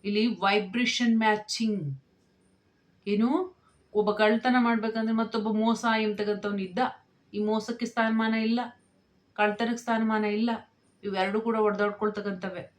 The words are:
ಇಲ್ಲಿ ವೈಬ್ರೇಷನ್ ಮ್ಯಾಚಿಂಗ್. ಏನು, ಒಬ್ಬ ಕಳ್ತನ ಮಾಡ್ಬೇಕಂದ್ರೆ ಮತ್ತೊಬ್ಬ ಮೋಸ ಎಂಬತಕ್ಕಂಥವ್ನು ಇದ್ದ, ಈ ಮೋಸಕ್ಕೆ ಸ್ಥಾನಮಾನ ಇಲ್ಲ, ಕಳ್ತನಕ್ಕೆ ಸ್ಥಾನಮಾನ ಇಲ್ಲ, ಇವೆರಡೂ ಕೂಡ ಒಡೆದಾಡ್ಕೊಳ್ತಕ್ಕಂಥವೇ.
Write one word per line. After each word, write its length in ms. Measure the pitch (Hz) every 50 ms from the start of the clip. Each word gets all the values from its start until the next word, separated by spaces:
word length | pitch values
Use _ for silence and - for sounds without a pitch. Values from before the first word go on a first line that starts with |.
| -
ಇಲ್ಲಿ 220 | 208 208 214 220
ವೈಬ್ರೇಷನ್ 920 | 247 208 - 190 196 202 214 196 185 190 240 247 247 - - 247 233 226 226
ಮ್ಯಾಚಿಂಗ್. 760 | 226 214 214 208 214 - - - 226 220 208 196 151 143 135 135 _ _ _ _ _ _ _ _ _ _ _ _ _ _ _ _ _ _ _ _ _
ಏನು, 500 | 202 208 208 226 247 294 359 370 - - _ _ _ _ _ _ _ -
ಒಬ್ಬ 180 | 208 208 208
ಕಳ್ತನ 440 | 202 208 214 214 220 226 - 254 247 254
ಮಾಡ್ಬೇಕಂದ್ರೆ 580 | 233 233 233 220 214 226 220 226 220 220 226
ಮತ್ತೊಬ್ಬ 320 | 220 226 220 - 226 202 220
ಮೋಸ 360 | 214 214 220 226 233 220 - 233 220 220
ಎಂಬತಕ್ಕಂಥವ್ನು 580 | 220 214 208 202 208 208 208 196 208 208 208 196
ಇದ್ದ, 200 | 190 185 175 - 254 - - - _ _ _ _ _ _ -
ಈ 40 | 208
ಮೋಸಕ್ಕೆ 480 | 208 214 214 214 214 - 233 233 240
ಸ್ಥಾನಮಾನ 480 | 233 - 240 226 226 226 220 220 220 226
ಇಲ್ಲ, 260 | 220 220 220 226 247 240 233 - _ _ _ _ _ _ _ _ _ _ _ _
ಕಳ್ತನಕ್ಕೆ 400 | - 208 208 208 208 233 226 233
ಸ್ಥಾನಮಾನ 480 | 240 - 240 226 226 226 220 220 214 208
ಇಲ್ಲ, 260 | 208 208 214 226 240 226 226 - _ _ _ _ _ _ _ -
ಇವೆರಡೂ 360 | 202 190 190 185 196 202 220
ಕೂಡ 160 | 220 233 220
ಒಡೆದಾಡ್ಕೊಳ್ತಕ್ಕಂಥವೇ. 1160 | 220 214 208 202 190 208 208 202 - 208 208 208 214 202 202 190 185 - 185 180 175 - - _